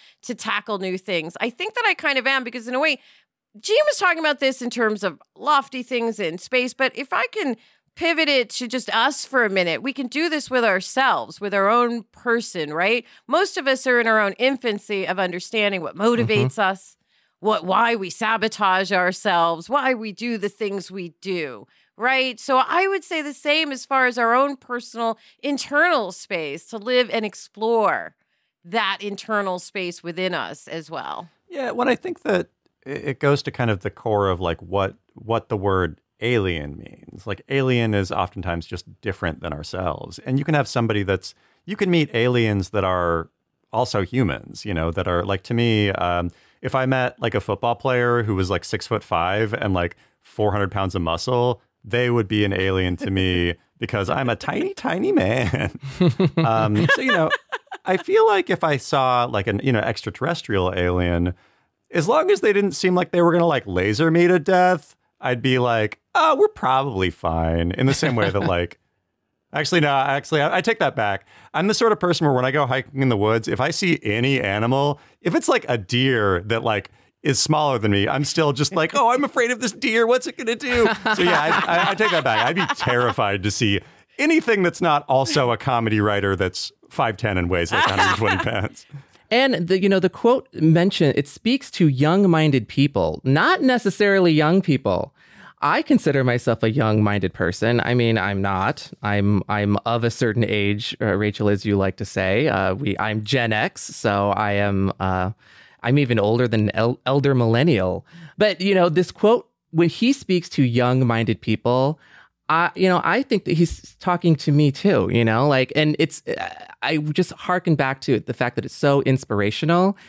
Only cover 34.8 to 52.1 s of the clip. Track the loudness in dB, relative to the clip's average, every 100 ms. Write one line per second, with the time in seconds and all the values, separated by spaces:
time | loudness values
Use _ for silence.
34.8 | -2 -4 _ -18 -4 -4 -2 -4 0 0
35.8 | 0 -4 _ -8 -2 0 0 -2 -6 -12
36.8 | -18 -20 -20 -16 -10 -10 -4 -2 0 2
37.8 | 2 0 0 -2 -4 -6 -6 -6 -6 -12
38.8 | -14 -12 -10 -6 -6 -6 -8 -10 -10 -6
39.8 | -6 -6 -10 -14 -4 -4 0 0 0 -2
40.8 | 0 0 0 -2 -4 -20 _ _ -12 -4
41.8 | 0 2 2 0 2 2 2 0 0 -2
42.8 | 0 0 0 -2 -4 _ _ _ _ -4
43.8 | -2 -2 -2 0 0 -2 -8 -14 -6 -4
44.8 | -2 -2 -2 -2 -2 -6 -4 0 2 2
45.8 | 2 0 -2 -2 -4 -8 _ _ -6 -2
46.8 | 0 0 0 -2 -4 -4 -4 -4 -2 -2
47.8 | 0 0 2 0 0 0 0 -2 -4 -8
48.8 | -4 -6 -2 -2 0 0 -2 -4 -2 -2
49.8 | -2 -6 _ _ _ -2 0 0 -2 -2
50.8 | -4 -2 -2 -4 -2 0 0 -2 _ _
51.8 | -6 -2 0